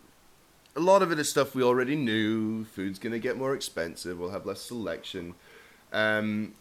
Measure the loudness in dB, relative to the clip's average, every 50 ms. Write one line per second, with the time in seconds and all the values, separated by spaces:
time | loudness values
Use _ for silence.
0 | -16 -20 -20 _ -20 -20 -20 _ _ _ _ _ -18 -8 -4 2 6 8 8 8
1 | 6 4 2 0 0 2 2 2 2 2 2 4 4 6 6 4 4 2 0 0
2 | 0 2 2 2 2 2 2 0 0 -2 -2 -4 -6 -8 -6 -6 -4 -4 -4 -6
3 | -6 -6 -4 -2 -2 -4 -2 -2 -2 -2 -2 -4 -6 -6 -4 -4 -4 -4 -6 -8
4 | -8 -8 -8 -6 -6 -6 -6 -6 -6 -6 -8 -8 -8 -10 -8 -6 -4 -6 -6 -6
5 | -8 -10 -10 -8 -8 -10 -12 -16 -20 -20 -20 -20 -20 -20 -20 -20 -14 -6 -2 0
6 | 2 2 2 0 0 0 0 -2 -4 -6 -8 -12